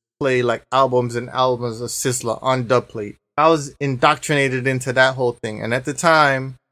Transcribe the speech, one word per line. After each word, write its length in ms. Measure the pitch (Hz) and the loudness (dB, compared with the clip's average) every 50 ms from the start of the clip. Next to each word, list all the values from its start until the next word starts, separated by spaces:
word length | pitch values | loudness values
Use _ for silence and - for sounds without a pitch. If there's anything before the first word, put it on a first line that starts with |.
| _ _ _ - | _ _ _ -4
play, 240 | 143 135 127 123 120 | -2 0 0 2 2
like, 180 | 120 117 - _ - | 0 -2 -2 _ 0
albums 440 | 131 131 135 127 123 123 120 120 117 | 2 2 2 4 2 0 0 0 -4
and 140 | 120 123 120 | -6 -8 -6
albums 500 | - 127 127 127 127 117 123 120 110 113 | -4 -2 0 0 0 -2 -4 -8 -8 -8
of 80 | 120 120 | -10 -10
sizzla 480 | - - - 131 120 - 120 113 113 - - | -8 -4 -4 -2 -2 -2 -4 -4 -6 -2 -2
on 220 | 131 131 127 120 | -2 -2 0 0
Dubplate. 500 | 110 127 120 - _ - 113 104 104 - _ _ _ - 147 | 2 2 2 2 _ -10 -10 -10 -10 -12 _ _ _ -2 2
I 100 | 151 160 | 4 4
was 240 | 165 151 139 143 - - | 4 2 -2 -8 -10 -6
indoctrinated 880 | 143 139 131 123 - 147 151 - - - 151 143 139 135 131 127 123 | -4 -4 -2 2 2 2 2 0 -2 -2 0 2 2 0 0 -2 -2
into 260 | 135 131 123 127 139 123 | -2 -2 -2 -4 -2 2
that 220 | 131 131 131 131 | 4 4 4 2
whole 160 | 135 127 120 | 0 -2 -2
thing, 320 | 117 - - 110 107 104 107 | -2 -4 -8 -10 -8 -6 -4
and 100 | 113 120 | -4 -4
at 120 | 131 127 | -4 -4
the 80 | 151 135 | -6 -6
time, 640 | - - 165 160 156 147 139 135 131 131 131 131 _ _ _ | 0 2 4 6 6 6 4 2 0 -4 -8 -12 _ _ _